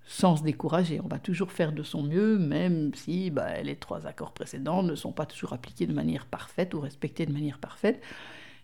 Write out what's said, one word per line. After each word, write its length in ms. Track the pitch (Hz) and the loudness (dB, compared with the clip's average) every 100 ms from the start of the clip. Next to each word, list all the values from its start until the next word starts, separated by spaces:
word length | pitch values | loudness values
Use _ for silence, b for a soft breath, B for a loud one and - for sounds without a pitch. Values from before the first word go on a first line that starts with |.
| - | -14
sans 300 | - 185 151 | 4 6 6
se 80 | |
décourager. 560 | 156 143 160 165 170 147 | 4 0 2 2 2 0
On 60 | - | -2
va 120 | 139 | -4
toujours 320 | - 175 190 | -2 -2 0
faire 200 | - 156 | 0 0
de 120 | 151 | 0
son 200 | 151 - | -4 -2
mieux, 340 | 147 175 214 214 | 0 4 6 6
même 560 | 147 156 180 165 151 | 4 4 4 4 2
si, 380 | - - 180 185 | -2 -2 0 0
bah, 300 | 143 87 - | 0 0 -2
les 160 | 143 - | -4 -6
trois 280 | - 170 147 | -6 -8 -6
accords 280 | - 156 | -8 -10
précédents 500 | - 147 139 139 180 | -8 -10 -6 0 2
ne 100 | 180 | 2
sont 200 | 143 - | 0 -4
pas 120 | - 151 | -4 -6
toujours 280 | - - | -6 -8
appliqués 340 | 123 - - 170 | -8 -10 -4 0
de 60 | |
manière 320 | 147 160 143 - | 0 0 -2 -4
parfaite 480 | - - - 180 | -10 -6 -2 -2
ou 60 | 156 | -2
respectés 440 | 139 - - - 156 | -6 -6 -6 -2 -2
de 80 | |
manière 260 | 147 147 - | 0 -2 -4
parfaite. 440 | - - 202 262 B B B B B B | -10 0 2 2 B B B B B B